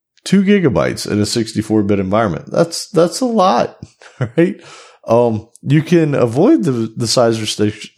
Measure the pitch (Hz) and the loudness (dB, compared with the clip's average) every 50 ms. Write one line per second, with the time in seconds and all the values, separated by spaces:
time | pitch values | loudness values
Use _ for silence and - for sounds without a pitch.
0 | _ _ _ _ - - 185 196 196 190 208 202 175 139 95 80 64 64 - 104 | _ _ _ _ -4 0 2 2 4 4 2 4 2 2 0 0 0 -2 -4 -6
1 | - - 98 104 104 101 - 120 110 110 - 107 107 - 107 107 101 98 104 95 | -6 -4 -2 -2 -2 0 -2 -4 -4 -4 -4 -6 -2 0 0 0 2 0 0 -2
2 | 95 95 104 110 117 101 80 71 - - - - 170 165 - - - - - 160 | -2 -2 0 0 0 0 -2 -6 -8 -4 -2 -2 -2 -2 -4 -12 -10 -4 0 0
3 | 170 170 170 - 262 240 226 214 180 190 226 240 - - - - - - _ _ | 0 0 0 -4 -4 -2 0 2 2 2 2 0 -2 -4 -6 -14 -20 -20 _ _
4 | - - _ - 127 110 - 160 170 190 202 - - - - - - - - _ | -20 -18 _ -8 -6 -4 0 0 0 0 0 -8 -14 -20 -20 -20 -20 -20 -20 _
5 | - - 113 120 120 117 110 104 95 _ _ _ - 131 139 156 151 - 175 170 | -4 0 2 2 2 2 0 -4 -8 _ _ _ -2 0 0 0 2 2 2 2
6 | 160 147 139 - 123 117 110 135 180 269 330 311 208 151 127 117 113 110 - 123 | 2 2 0 0 0 0 2 2 4 4 4 2 2 0 -2 -2 -4 -6 -4 -6
7 | 120 110 - 131 120 117 117 113 110 104 - - 107 104 104 - - - _ | -4 -2 2 2 2 2 2 -2 -4 -6 -4 -2 -2 -2 -2 -6 -16 -18 _